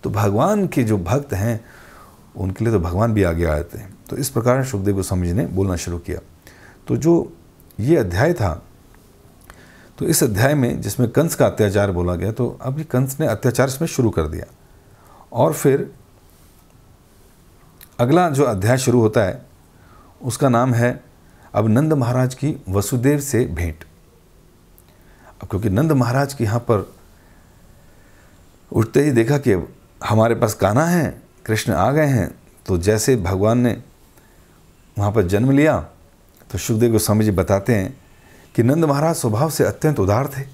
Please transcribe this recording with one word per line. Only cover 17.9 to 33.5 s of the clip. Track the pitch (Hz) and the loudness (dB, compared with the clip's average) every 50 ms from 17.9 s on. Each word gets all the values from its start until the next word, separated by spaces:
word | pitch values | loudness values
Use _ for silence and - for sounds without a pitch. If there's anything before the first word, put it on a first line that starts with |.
| _ _ | _ _
अगला | 120 123 147 170 180 170 | 0 2 4 4 4 2
जो | 147 131 143 | 2 2 2
अध्याय | 127 113 95 92 110 123 131 | 2 0 0 2 2 2 2
शुरू | 131 - 117 123 | 2 2 2 4
होता | 113 107 107 123 | 4 4 2 2
है, | 107 92 - - - - - _ _ - _ - - - - - - - - _ | 0 0 -2 -8 -14 -20 -20 _ _ -20 _ -20 -20 -20 -20 -20 -20 -20 -20 _
उसका | - 131 113 - 147 135 | -8 -8 -4 0 0 2
नाम | 120 117 123 135 123 | 4 4 2 2 2
है | 113 120 120 131 - - - _ _ _ - - - - - - | 2 2 0 0 -4 -12 -20 _ _ _ -20 -20 -20 -20 -6 -2
अब | - 107 110 | 0 2 2
नंद | 107 117 147 156 156 | 2 2 4 2 2
महाराज | 143 123 117 123 127 131 127 131 | 0 0 0 0 0 0 -2 -2
की | - - 143 151 - - - | -4 -6 -6 -6 -6 -8 -4
वसुदेव | 95 101 101 - - 127 117 135 147 147 | -2 -2 -2 0 -4 0 2 2 0 0
से | 143 - - 113 127 | -2 -2 0 0 0
भेंट। | - 80 - 87 85 78 - - - - _ _ _ _ _ _ _ _ - _ _ _ _ _ _ _ _ - _ _ _ - - - _ - - - _ | 0 -2 -4 -4 -4 -6 -8 -16 -20 -20 _ _ _ _ _ _ _ _ -20 _ _ _ _ _ _ _ _ -20 _ _ _ -20 -20 -20 _ -20 -20 -20 _
अब | - 98 | -12 -8
क्योंकि | - 95 101 117 | -6 -4 -2 0
नंद | 90 104 147 165 | 0 0 2 2
महाराज | 156 139 123 117 120 135 143 131 135 | 2 2 2 2 0 -2 -2 -2 -4
के | - 120 | -4 -4
यहाँ | 101 107 120 | -2 -2 -2
पर | 113 - 120 101 92 - - - - - - - - - - - _ _ _ _ - - - - - - - - - _ - - - - - - - - _ _ _ _ | 0 0 0 0 0 -4 -12 -20 -20 -20 -20 -20 -20 -20 -20 -20 _ _ _ _ -20 -20 -20 -20 -20 -20 -20 -20 -20 _ -20 -20 -20 -20 -20 -20 -20 -20 _ _ _ _
उठते | - - 110 - - 143 143 | -2 -2 -2 0 2 2 2
ही | 151 | 2
देखा | 139 113 113 113 143 143 | 2 2 2 2 0 0
कि | 131 127 101 90 76 - - - _ _ _ - - | 2 0 0 0 0 -6 -14 -20 _ _ _ -12 -4
हमारे | - 113 110 110 117 117 | -2 2 2 4 2 2
पास | - 120 107 101 | 0 0 -2 -2
कान्हा | - - 95 104 123 156 | 0 0 0 2 2 2
है, | 170 175 175 151 95 - - - _ _ _ _ | 2 2 0 0 -2 -4 -8 -18 _ _ _ _
कृष्ण | - 110 107 - 120 104 | -4 -2 -2 0 -2 0
आ | 73 92 113 | 0 2 2
गए | 139 151 156 | 2 2 2
हैं, | 143 135 120 92 67 - - - - - - _ | 2 2 0 0 -2 -6 -12 -20 -20 -20 -20 _
तो | - 95 87 | -2 -2 0
जैसे | 82 98 107 107 107 - 135 | 2 2 0 0 2 2 0
भगवान | 120 85 87 98 92 98 107 | 0 0 -2 -2 0 2 2